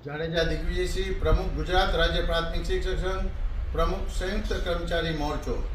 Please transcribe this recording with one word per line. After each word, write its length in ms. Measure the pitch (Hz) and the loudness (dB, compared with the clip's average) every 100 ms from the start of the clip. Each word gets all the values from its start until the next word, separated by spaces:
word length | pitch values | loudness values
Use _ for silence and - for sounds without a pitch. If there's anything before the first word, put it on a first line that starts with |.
| 147 | -10
જાડેજા 440 | 151 165 165 165 | -6 -2 2 2
દિગ્વિજયસિંહ, 640 | 160 - 175 180 - 196 - | 0 0 0 0 0 0 0
પ્રમુખ 300 | 156 160 175 | 4 4 2
ગુજરાત 400 | 151 151 185 185 | -2 2 2 4
રાજ્ય 280 | 165 170 170 | 4 2 2
પ્રાથમિક 440 | 170 165 160 170 165 | 0 0 0 -2 0
શિક્ષક 240 | 185 185 180 | 0 0 0
સંઘ, 320 | 185 190 190 - - - - | 0 0 -2 -2 -2 -2 -2
પ્રમુખ 380 | 156 165 180 - - | 0 0 0 -2 -2
સંયુક્ત 360 | 180 214 214 180 | -2 -2 -2 -2
કર્મચારી 500 | 180 165 170 170 165 156 | 0 -2 0 0 0 -2
મોરચો. 360 | 147 147 - 147 - | -2 -2 -2 -2 -2